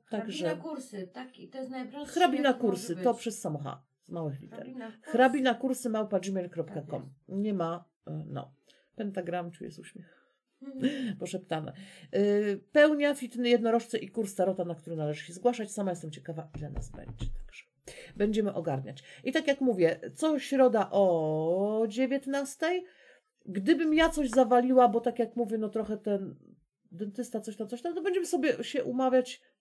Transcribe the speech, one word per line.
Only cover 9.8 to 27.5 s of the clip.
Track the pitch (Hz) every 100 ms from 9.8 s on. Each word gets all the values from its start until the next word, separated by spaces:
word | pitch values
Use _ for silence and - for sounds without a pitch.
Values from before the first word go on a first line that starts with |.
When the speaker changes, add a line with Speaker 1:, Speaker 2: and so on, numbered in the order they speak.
Speaker 2:
usmiech. | - - - _ _ _ _ _
Speaker 1:
Mhm. | 269 269 262 285 247 190
Speaker 2:
<laughs> |
Poszeptane. | 185 185 - 160 156 - 196 - -
Y, | 196 208 208 208 196 -
pełnia, | 302 302 294 294
fitny | 285 247 233 240
jednorożce | 240 226 226 226 226
i | -
kurs | - 202
tarota, | - 185 185
na | 175
który | 165 - 165
należy | 151 147
się | -
zgłaszać. | 170 240 233 208
Sama | - 190
jestem | 170 160
ciekawa, | - - 160 156 -
ile | 151
nas | 143 -
będzie, | - - - -
także. | - - - - _ - - - -
Będziemy | 208 214 202
ogarniać. | - 160 131 135 135 - -
I | -
tak | 311 311
jak | 277
mówię, | 254 190 165 - -
co | - 311 302
środa | - 277 254 220 190
o | - 196 165 156 156 160 180 202 214 226
dziewiętnastej, | 208 254 269 269 277 277 - 320 370 359 _ - _ _ _ -
gdybym | 190 190 339 320
ja | 311 320
coś | 320 277
zawaliła, | 226 240 247 247 254 240
bo | 226
tak | 240 233
jak | 226 240
mówię, | 226 220
no | 214
trochę | 220 214 214
ten | 208 202 190 - - - _ _ _
dentysta, | 170 208 202 240 220
coś | 202